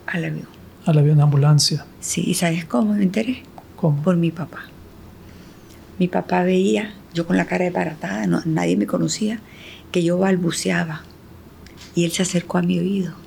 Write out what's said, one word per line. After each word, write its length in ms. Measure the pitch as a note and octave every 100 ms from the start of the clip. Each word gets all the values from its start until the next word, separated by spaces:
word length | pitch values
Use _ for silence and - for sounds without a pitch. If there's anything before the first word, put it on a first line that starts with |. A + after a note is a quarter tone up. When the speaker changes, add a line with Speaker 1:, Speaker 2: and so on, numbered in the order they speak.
| -
Speaker 1:
al 180 | F3
avión. 240 | D#3+ D#3 - - - - -
Speaker 2:
Al 120 | D3+
avión 180 | D3 D3+
de 40 |
ambulancia. 640 | D3 C#3+ D3 D3 - D3+ - -
Speaker 1:
Sí, 220 | - - E3+
¿y 80 |
sabes 300 | F3 E3+ E3
cómo 300 | E3 A#3+ G#3+
me 80 | G#3
enteré? 400 | F#3+ G3+ A3+ B3+ - - - -
Speaker 2:
¿Cómo? 260 | E3 C#3+
Speaker 1:
Por 140 | D#3+ F3
mi 140 | E3
papá. 340 | E3 - - - - - - - - - - - - - - - -
Mi 100 | F3+
papá 340 | F3+ F3 F3+
veía, 520 | F3+ F#3 G3 G#3+ G#3+ - -
yo 140 | E3+ E3+
con 100 | F3+
la 100 | E3+
cara 180 | F3+
desbaratada, 640 | F3+ F3+ E3+ D#3+ F3+ G#3 G3
no, 160 | E3+ E3
nadie 300 | D#3+ E3+ F#3+
me 100 | G3+
conocía, 540 | F3+ D#3+ - G#3+ A3 - - - - -
que 100 | F3+
yo 160 | E3+ F3+
balbuceaba. 840 | F#3+ F#3 E3+ - F#3 E3+ E3 D#3 - - - - - - - - -
Y 100 | F3
él 80 | E3+
se 100 | -
acercó 360 | F#3 F3 - F3
a 40 |
mi 160 | F3 F3+
oído. 340 | F3+ G3 E3+ -